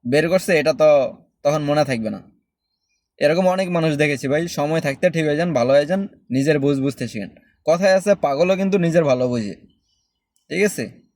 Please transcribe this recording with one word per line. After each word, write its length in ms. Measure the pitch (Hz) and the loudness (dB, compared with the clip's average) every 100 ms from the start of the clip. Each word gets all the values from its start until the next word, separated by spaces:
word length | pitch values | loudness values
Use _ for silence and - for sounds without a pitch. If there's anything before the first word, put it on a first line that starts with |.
| 120 | 0
বের 200 | 143 165 | 0 2
করছে, 220 | 185 185 165 | 0 0 0
এটা 140 | 143 | 0
তো 160 | 143 156 147 127 - _ _ | 2 4 4 2 -6 _ _
তখন 180 | 143 151 | -2 -2
মনে 200 | 147 147 139 | 0 0 0
থাকবে 240 | 120 107 | -2 -6
না। 100 | 101 - _ _ _ _ _ _ _ _ _ | -8 -14 _ _ _ _ _ _ _ _ _
এরকম 260 | 147 170 185 | 0 2 0
অনেক 200 | 185 185 | 0 -2
মানুষ 220 | 175 160 143 | 0 0 0
দেখেছি 280 | 151 139 139 | 0 0 -2
ভাই। 160 | 147 170 | -2 -4
সময় 340 | 160 147 160 | -4 -2 -2
থাকতে 240 | 151 135 180 | -4 -2 -2
ঠিক 140 | 165 156 | 0 -2
হয়ে 140 | 147 | -2
যান, 100 | 175 | -2
ভালো 180 | 139 120 | 0 2
হয়ে 120 | 139 147 | 2 2
যান, 160 | 190 196 - _ | -4 -6 -14 _
নিজের 260 | 131 139 147 | -2 0 2
বুঝ 160 | 139 139 | 0 0
বুঝতে 240 | 135 135 120 | -2 -4 -10
শিখেন। 240 | 110 95 - _ _ - | -10 -14 -16 _ _ -2
কথায় 280 | 170 196 190 | 2 4 2
আছে, 160 | 202 202 | 2 0
পাগলও 400 | 143 139 180 190 | 0 0 0 0
কিন্তু 220 | 196 196 | 0 0
নিজের 260 | 170 165 | 2 2
ভালো 200 | 151 127 127 | 2 0 0
বুঝে, 280 | 120 104 - _ _ _ _ _ _ _ _ _ | -2 -6 -10 _ _ _ _ _ _ _ _ _
ঠিক 120 | 165 | -2
আছে? 200 | 202 175 110 - _ | -2 -2 -10 -12 _